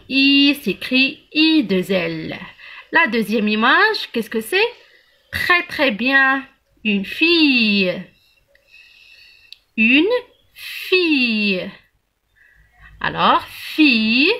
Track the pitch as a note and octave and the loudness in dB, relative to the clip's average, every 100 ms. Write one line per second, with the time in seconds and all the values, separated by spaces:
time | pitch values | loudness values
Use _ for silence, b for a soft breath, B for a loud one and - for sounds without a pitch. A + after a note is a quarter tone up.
0 | - C4+ C#4 C#4 C#4+ C#4+ G3 F#3 - B3+ | -4 0 2 4 2 0 -4 -6 -2 -2
1 | C4+ - _ D4+ D#4+ D#4+ G3 F#3 F3+ F#3 | -2 -4 _ 0 2 2 0 -2 -2 -2
2 | E3+ E3 D#3+ D#3+ F#3 - B B B D#4 | -4 -8 -10 -12 -16 -20 B B B 0
3 | D#4+ A3+ G#3 A3 G#3 G#3+ A#3+ D#4+ A4 G#4 | 0 0 -2 -2 0 0 2 4 2 0
4 | - A#3 G#3+ A3+ A3 F#4 A#4 - b b | -6 -6 -6 -6 -2 0 -2 -4 b b
5 | b b b - - F4 - - C4+ G3 | b b b -4 0 0 0 -2 -2 -2
6 | B3+ C4+ C4+ C4+ C4 _ _ _ G#3+ G3+ | 0 2 2 0 -4 _ _ _ -4 -2
7 | F#3+ - E4 E4+ D4 B3 G#3+ G3+ F#3 F3 | -4 -2 2 4 4 4 2 2 0 -4
8 | - _ _ _ _ _ B B B B | -10 _ _ _ _ _ B B B B
9 | B B B B B B _ - A3+ C#4 | B B B B B B _ -2 2 2
10 | F#4+ B4 - _ _ - - - - F#4 | 2 -2 -4 _ _ -20 -16 -14 -2 0
11 | E4+ C#4+ A#3+ G#3+ G#3 F3+ G3 - _ _ | 2 0 0 0 -2 -4 -8 -16 _ _
12 | _ _ _ _ b b b b b b | _ _ _ _ b b b b b b
13 | D#3 D#3+ F#3+ D#4+ - - - - D4+ A3+ | -6 0 2 2 -2 -16 -6 2 4 4
14 | A3 A#3+ D#4+ A#4+ | 2 2 0 0